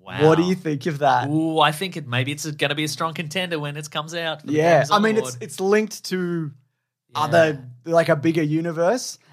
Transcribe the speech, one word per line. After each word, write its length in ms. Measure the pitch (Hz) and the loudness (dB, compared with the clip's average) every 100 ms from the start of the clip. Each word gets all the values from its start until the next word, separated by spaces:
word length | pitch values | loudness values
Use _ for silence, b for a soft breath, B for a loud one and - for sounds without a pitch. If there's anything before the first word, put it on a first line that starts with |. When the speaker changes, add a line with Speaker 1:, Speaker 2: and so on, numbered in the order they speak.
Speaker 1:
Wow. 240 | - 160 156 | -10 2 4
Speaker 2:
What 100 | 160 | 4
do 60 | |
you 120 | 180 185 | 2 -2
think 300 | 160 143 170 | -4 -4 -4
of 140 | 139 | 0
that? 280 | 139 123 139 | 2 2 0
Speaker 1:
Ooh, 300 | 156 160 160 | -2 0 2
I 120 | 151 | 2
think 240 | 151 190 175 | 2 -6 -8
it, 100 | 123 | -4
maybe 240 | 123 131 | -4 -2
it's 140 | 151 156 | -4 -6
gonna 240 | 151 143 147 | -2 -2 -2
be 80 | 151 | -4
a 20 | |
strong 260 | - 165 | -4 -4
contender 460 | 160 151 185 180 160 | -4 -6 -6 -4 -4
when 160 | 147 151 | -6 -8
it 140 | 151 | -8
comes 220 | 156 156 170 | -8 -8 -6
out 260 | 165 151 | -6 -6
for 60 | - | -2
the 60 | |
Speaker 2:
Yeah, 300 | 151 165 151 | 2 4 4
Speaker 1:
Gamers 80 | 143 | 6
Speaker 2:
I 40 | 208 | 4
Speaker 1:
On 60 | |
Speaker 2:
mean, 160 | 220 220 | 4 2
Speaker 1:
Award. 160 | 127 123 | -2 -6
Speaker 2:
it's, 80 | 208 | -10
it's 60 | - | -4
linked 460 | 190 214 214 - - | 2 2 0 -6 -6
to 460 | 185 175 170 156 - _ _ _ _ _ 147 | -4 -2 -2 -4 -10 _ _ _ _ _ -4
Speaker 1:
Yeah. 40 | |
Speaker 2:
other, 440 | 151 170 160 135 - - 165 | 2 4 4 0 -10 -14 0
like, 240 | 165 165 | 2 4
a 60 | 156 | 2
bigger 280 | 165 165 | 2 2
universe. 720 | 151 156 170 160 175 254 - - b | 0 0 -2 0 0 0 -4 -14 b